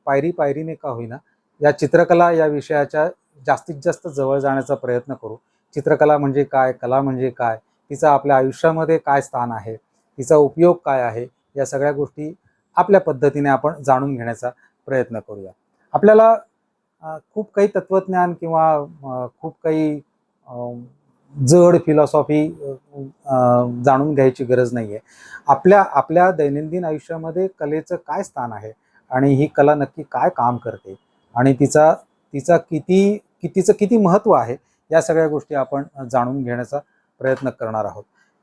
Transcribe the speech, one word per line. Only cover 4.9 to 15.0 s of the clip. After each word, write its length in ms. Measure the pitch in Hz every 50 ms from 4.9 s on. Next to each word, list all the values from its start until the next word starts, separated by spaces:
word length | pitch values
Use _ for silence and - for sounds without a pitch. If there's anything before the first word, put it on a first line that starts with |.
| 123 123 123 - 131
करू. 220 | - - 107 110 - _ _ _ _ _ _ -
चित्रकला 440 | 147 - 160 151 - 151 147 151
म्हणजे 260 | 147 143 139 131 143 143
काय, 280 | 139 - 135 131 131
कला 300 | 123 - - 120 127 135
म्हणजे 280 | 139 139 131 127 131 131
काय, 280 | 120 - 123 117 113 110 _ _ _ _ _ -
तिचं 180 | 143 135 160
आपल्या 300 | 151 143 139 139 143 139
आयुष्यामध्ये 600 | 131 131 135 131 - - 165 160 160 160 156 160
काय 240 | 156 - 143 139 143
स्थान 300 | 135 - - 127 120 120
आहे, 240 | 113 110 101 113 110 107 _ _ _ _ _ _ _
तिचा 180 | - 131 - 165
उपयोग 400 | 151 147 135 - 160 170 175 175 175 -
काय 160 | 147 135 131
आहे, 260 | 123 117 110 117 120 - _ _ _ _ -
या 100 | 139 135
सगळ्या 260 | - - 135 139 147
गोष्टी 420 | 143 139 147 127 - - 151 156 180 _ _ _ _ _ _ _ -
आपल्या 260 | - 175 180 202 190
पद्धतीने 480 | 185 165 143 127 143 143 - 147 143 143
आपण 340 | 135 135 - 151 160 151 135
जाणून 320 | 135 131 131 139 143 139
घेण्याचा 340 | 120 117 117 117 - - 123 - _ _ _ _ _ -
प्रयत्न 340 | - 135 131